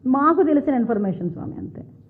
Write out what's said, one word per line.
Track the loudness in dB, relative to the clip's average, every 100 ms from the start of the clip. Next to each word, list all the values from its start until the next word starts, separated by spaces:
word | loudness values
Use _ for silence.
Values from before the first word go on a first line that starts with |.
| 2
మాకు | 2 4 4
తెలిసిన | 4 2 2
ఇన్ఫర్మేషన్ | 0 0 0 -2 -2 -6
స్వామి, | -6 -10 -10
అంతే. | -12 -14 -18 -20